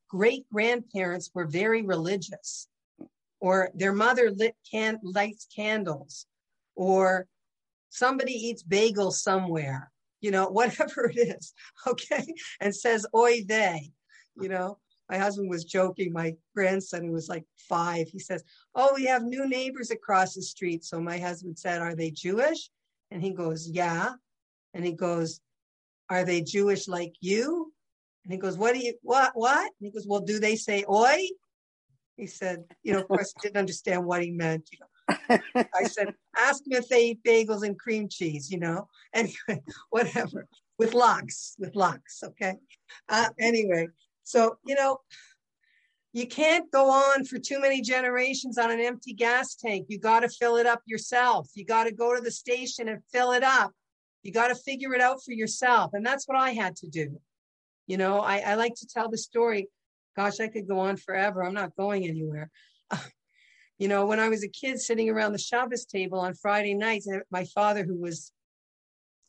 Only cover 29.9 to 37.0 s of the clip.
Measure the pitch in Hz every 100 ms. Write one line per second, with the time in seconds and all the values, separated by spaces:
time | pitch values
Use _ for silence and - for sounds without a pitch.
29.9 | 208 196 202 175 214 214 220 - 202 202
30.9 | 202 247 330 370 - _ _ _ _ _
31.9 | _ _ - 202 - 185 170 170 - -
32.9 | 196 190 190 196 - 208 202 185 165 -
33.9 | 180 175 175 175 170 165 160 - - -
34.9 | _ - - - 240 - 254 - 180 220
35.9 | 220 202 - _ - 254 269 277 254 233
36.9 | 247